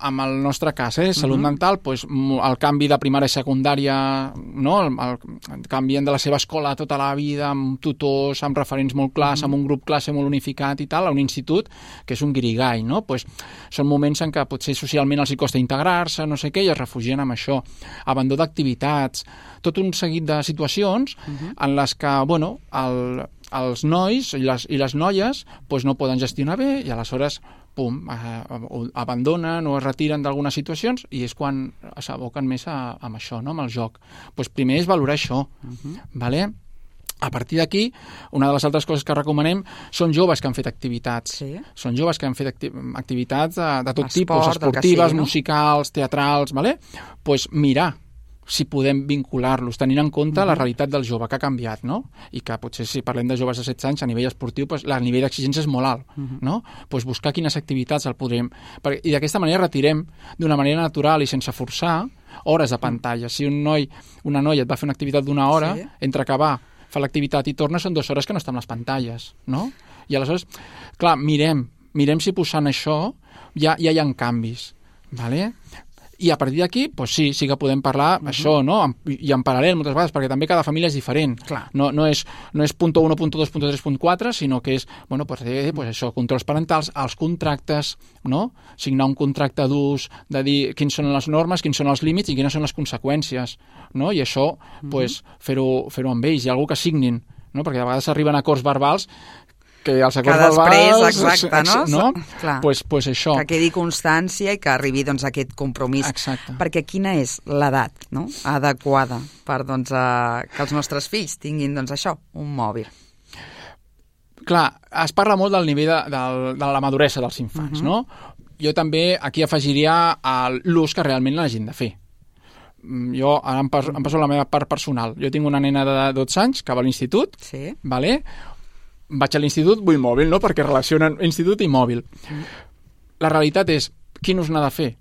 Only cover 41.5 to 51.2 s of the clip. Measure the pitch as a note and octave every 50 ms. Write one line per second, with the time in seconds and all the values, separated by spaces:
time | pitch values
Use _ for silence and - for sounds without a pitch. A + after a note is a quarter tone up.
41.5 | D3+ G#3 D4+ - _ - - B2 A#2+ C3 D#3+ E3+ D#3 - C#3+ C3 B2+ - C#3 C3
42.5 | - - D3 - - B2+ C3 B2 B2+ - - - C3 B2 B2 - C#3 C#3 D#3 E3
43.5 | F3 F3+ E3+ D#3 C#3 C3 B2+ C3 B2 D3 C#3+ A#2 - F3+ F#3 F3 E3 D#3+ D#3 D#3+
44.5 | E3 D#3+ D#3 C3+ B2 C3 D#3 F3+ F3 E3+ E3+ D#3+ D#3 D#3 D3 C#3+ - D#3 C3 -
45.5 | D3+ D3 D3 D3 D3 D3 C#3+ - - D3+ C3+ C3 - C#3+ C#3 C#3+ D3 C#3+ C#3+ C3+
46.5 | C3 C3+ E3 B3 E4+ - - - - - - - - - - D3+ C#3+ C3 - -
47.5 | - D3 D3 C#3 B2+ C#3+ F3+ D#3+ - - - - - - - - - - - -
48.5 | - - D3 - D3 C#3 C3 C#3 C#3 C#3 C#3 C#3+ C#3+ C#3+ B2+ - - B2+ B2 C3
49.5 | C3 B2 B2 A#2+ A2+ - C3+ C3 C3+ D3 D#3 D3 - D3+ D3 D#3 D3+ F#3+ G3 F#3
50.5 | D#3+ - C3 B2 A#2 - C#3+ C#3 D3 C#3 B2 A2+ A#2+ A2+